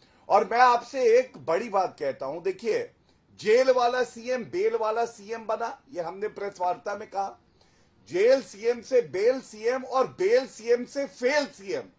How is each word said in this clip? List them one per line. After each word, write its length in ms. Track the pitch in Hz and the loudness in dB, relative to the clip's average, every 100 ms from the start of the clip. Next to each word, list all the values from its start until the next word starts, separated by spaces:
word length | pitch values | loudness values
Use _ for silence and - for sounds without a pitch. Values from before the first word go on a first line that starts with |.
| _ _ - | _ _ 2
और 200 | 202 233 | 2 2
मैं 80 | 233 | 4
आपसे 600 | 254 233 - 269 240 240 | 6 6 0 0 6 6
एक 200 | 254 170 | 4 -8
बड़ी 240 | 127 170 233 | -2 -2 0
बात 280 | 196 175 - | -2 -2 -2
कहता 280 | 139 120 135 | -6 -4 -8
हूं, 160 | 165 | -6
देखिए 500 | 185 185 226 160 - _ _ _ _ 104 | -6 -6 -4 -4 -4 _ _ _ _ -8
जेल 300 | 196 240 262 | 2 4 6
वाला 320 | 254 240 254 | 4 2 0
सीएम, 420 | 240 233 233 254 | -4 -6 -6 -6
बेल 320 | 160 175 220 226 | -4 -2 -2 0
वाला 280 | 214 226 | -2 -2
सीएम 420 | 226 202 202 226 214 | -4 -6 -12 -12 -6
बना, 340 | 214 226 277 _ | -6 -6 -10 _
ये 80 | 165 | -8
हमने 280 | 165 190 208 | -8 -6 -10
प्रेस 300 | 202 202 190 | -8 -10 -4
वार्ता 340 | 180 180 208 | -4 -4 -6
में 140 | 202 214 | -10 -8
कहा। 320 | 190 196 - _ _ _ _ _ _ - | -8 -8 -10 _ _ _ _ _ _ -8
जेल 340 | 175 226 269 | 0 4 2
सीएम 380 | - 202 226 240 | 0 -6 -4 -4
से 200 | - 247 | 0 0
बेल 400 | 160 180 226 262 | 0 0 0 0
सीएम 440 | - 214 220 262 | -6 -6 -4 -4
और 220 | 254 254 190 | -4 -2 -2
बेल 400 | 123 190 247 262 | 0 2 2 0
सीएम 380 | - 226 240 | -10 0 0
से 220 | 240 277 277 | 0 -8 -8
फेल 400 | - 247 302 285 | -2 0 0 -2
सीएम। 360 | - 196 143 - | -10 -8 -8 -8